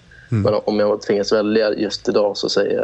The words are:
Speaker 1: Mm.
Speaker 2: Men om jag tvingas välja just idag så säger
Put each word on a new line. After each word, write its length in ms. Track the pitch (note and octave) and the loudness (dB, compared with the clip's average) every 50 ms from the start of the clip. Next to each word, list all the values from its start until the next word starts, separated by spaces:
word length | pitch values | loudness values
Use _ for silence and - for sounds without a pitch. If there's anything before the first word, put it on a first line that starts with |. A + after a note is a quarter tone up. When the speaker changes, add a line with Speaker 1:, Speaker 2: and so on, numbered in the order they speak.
| - - - - - - | -20 -20 -20 -20 -8 -4
Speaker 1:
Mm. 120 | A#2+ A2 G2 | -2 0 0
Speaker 2:
Men 180 | A2 G#2+ G#2 - | 0 0 0 -2
om 140 | - G#2+ G#2 | -2 0 0
jag 220 | G#2 G#2 G#2 G#2 | 2 2 0 0
tvingas 300 | - - G#2+ G2+ G2 - | -2 -2 0 0 0 2
välja 420 | A2 A2 G#2 G#2 G#2 A2 A2 G#2+ - | 0 2 2 2 2 2 2 0 0
just 360 | - G#2+ G2 - - - - | -2 -2 -4 -6 -6 -4 -2
idag 280 | - A2 G#2 G#2 G2+ - | 0 2 0 0 -2 -4
så 120 | - - | -4 -2
säger 240 | - - G2+ - - - | 0 0 0 0 0 -2